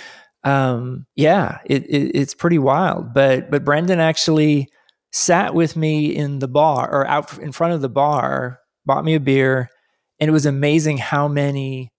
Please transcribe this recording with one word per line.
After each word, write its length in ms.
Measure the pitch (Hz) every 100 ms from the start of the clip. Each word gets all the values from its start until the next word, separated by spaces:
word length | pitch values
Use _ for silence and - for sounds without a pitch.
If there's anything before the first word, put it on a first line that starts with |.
| - - _ _
um, 640 | 135 139 131 120 123 127 - -
yeah, 440 | 151 196 143 - -
it, 180 | 135
it, 320 | - 143 139 -
it's 180 | 135
pretty 260 | - 175 170
wild. 540 | 135 143 185 - 117
But, 380 | 123 135 131 -
but 140 | 143 143
Brendan 340 | 147 180 180
actually 720 | 160 160 - 156 151 147 135 _ _ _ _
sat 420 | - - 175 196
with 220 | - 165 160
me 400 | 156 151 147 -
in 240 | 147 139
the 80 | 131
bar, 420 | 135 156 135 123
or 140 | 143 139
out 300 | 147 147 -
in 120 | 151
front 220 | 127 170
of 80 | 170
the 80 | 135
bar, 720 | 120 143 147 131 135 127 127 _ _
bought 220 | - 143 156
me 100 | 160
a 40 |
beer. 500 | 135 135 131 131 123 _ _ _ _ -
And 80 | 151
it 40 |
was 140 | 156 143
amazing 520 | 139 147 156 156 139
how 300 | - 143 147
many 640 | 143 143 139 135 131 127